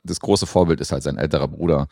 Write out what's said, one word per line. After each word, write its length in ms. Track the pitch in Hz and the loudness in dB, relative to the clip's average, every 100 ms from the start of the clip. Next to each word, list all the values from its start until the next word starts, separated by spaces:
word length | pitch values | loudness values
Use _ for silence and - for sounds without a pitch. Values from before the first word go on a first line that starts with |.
das 160 | 87 82 | -8 -6
große 260 | - 101 92 | 2 2 4
Vorbild 340 | 90 85 80 | 2 2 2
ist 120 | - | -2
halt 100 | 69 | -4
sein 140 | 71 53 | -4 -4
älterer 300 | 73 71 69 | -2 0 -2
Bruder, 400 | 71 82 73 73 | -2 0 0 -2